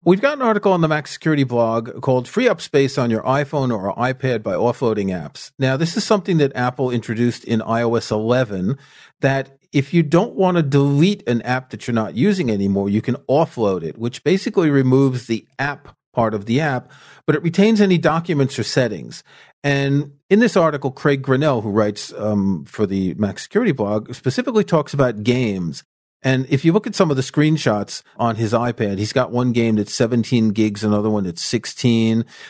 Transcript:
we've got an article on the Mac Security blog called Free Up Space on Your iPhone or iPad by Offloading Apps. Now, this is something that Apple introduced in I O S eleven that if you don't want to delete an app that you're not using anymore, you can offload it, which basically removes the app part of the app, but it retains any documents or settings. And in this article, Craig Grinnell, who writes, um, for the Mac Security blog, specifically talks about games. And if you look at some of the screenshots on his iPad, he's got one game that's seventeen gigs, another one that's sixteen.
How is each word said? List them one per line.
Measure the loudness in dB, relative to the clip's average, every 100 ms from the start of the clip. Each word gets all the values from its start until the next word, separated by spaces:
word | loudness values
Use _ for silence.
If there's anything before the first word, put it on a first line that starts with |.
we've | 2 4
got | 2 0
an |
article | 0 0 2
on | 2
the | 2
Mac | 0 -4
Security | -6 0 0
blog | 2 2 0 0 -4 -4
called | 0 0 0
Free | 0 0
Up | 0
Space | 0 2 2 0
on | 0
Your | 0
iPhone | 0 -2 -2 -2 -2
or | -2 -4
iPad | -2 -4 -2 -2 -2
by | -2
Offloading | 0 0 0 0 0 -2
Apps. | -4 -8 -14 -18 -4
Now, | -2 0
this | -2 -2
is |
something | 0 0 2 2
that | 2 0
Apple | -4 -2 -2
introduced | -2 -4 0 0 -2
in | -2 -4
I | -2 -2
O | 0
S | 0 0
eleven | -2 0 0 0 -2 -4 -4 -8 -20 -20 _
that | -2 -2 -4 _ _
if | -2 0
you | 2
don't | 4 2 2
want | 2 2 2
to |
delete | 2 2 4 4 2 2 -2
an | -2
app | -2 -4 -6
that | -10 -4
you're |
not | -2 -2 0
using | 0 0 0
anymore, | 0 0 0 0
you | 0
can | 0 -4 0
offload | 0 0 0 -2 -2
it, | -4 -6
which | -8 -4
basically | 0 0 0 0 2
removes | 4 4 4 4 0 -4
the | -6 -6 -8
app | -6 -6 -14 -20 _
part | -2 -2
of | -2 -2
the | -2
app, | 0 -4 -8 -18 -20 -6 -2
but | 0
it |
retains | 0 2 4 4
any | 4 2
documents | 2 0 0 0 0 -2
or |
settings. | -2 0 0 -2 -12 -16 -20 -20 -20 _
And | -2 0 0 0 -2 -8 0
in | 2
this | 4 4
article, | 2 0 -6
Craig | -2 0 0
Grinnell, | 0 0 2 0
who | 0
writes, | 0 0 -2 -10 -6
um, | -2 0 0 0
for | -4 -4
the | -2 0 -2
Mac | -2 -4 -4
Security | -4 -2 0
blog, | 0 -2 -2 -4
specifically | -6 -4 -2 0 0
talks | 2 0 0
about | 0 0 0
games. | 0 0 0 -2 -6 -8 -14 _ _ _
And | -2 0 0
if | 0
you | 2
look | 2 0
at | 0
some | 0
of | 0
the |
screenshots | -2 0 2 2 0 0 -2 -10 -14 -4
on | -2 0
his | 0
iPad, | 0 0 -2 -2 -2
he's | -2
got | -2 -2
one | 0 0
game | 2 2 2
that's | 0
seventeen | -2 0 0 0 2 2
gigs, | 2 0 0
another | 0 0 0
one | 0
that's | -2 -6
sixteen. | -4 -4 -6 -2 0 2 2 0 -2 -10 -20